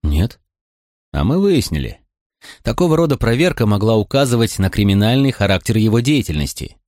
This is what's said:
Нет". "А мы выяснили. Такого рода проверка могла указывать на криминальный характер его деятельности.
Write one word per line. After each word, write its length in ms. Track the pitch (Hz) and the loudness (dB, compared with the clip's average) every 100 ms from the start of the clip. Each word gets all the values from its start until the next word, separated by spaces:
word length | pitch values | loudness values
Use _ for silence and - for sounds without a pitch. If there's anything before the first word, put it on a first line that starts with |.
Нет". 400 | 76 73 101 - _ _ _ _ _ _ _ | -2 -2 -2 -6 _ _ _ _ _ _ _
"А 100 | 71 | -4
мы 160 | 78 165 | 0 2
выяснили. 640 | 202 165 - 76 62 - _ _ _ _ - - | 2 2 0 -6 -6 -12 _ _ _ _ -20 -10
Такого 360 | - - 180 160 | -6 -2 0 2
рода 200 | 165 135 | 0 0
проверка 480 | 113 120 175 - 107 | 0 2 0 0 0
могла 300 | 104 110 110 | 0 2 0
указывать 640 | 104 139 139 120 113 - | 0 0 0 0 0 0
на 100 | 95 | -2
криминальный 640 | - 101 98 107 127 139 | 0 2 2 2 2 0
характер 460 | - 101 95 - 110 | 0 0 -2 0 0
его 240 | 110 113 | 2 2
деятельности. 760 | 120 147 - 76 71 - - - | 2 0 -2 -4 -6 -8 -14 -16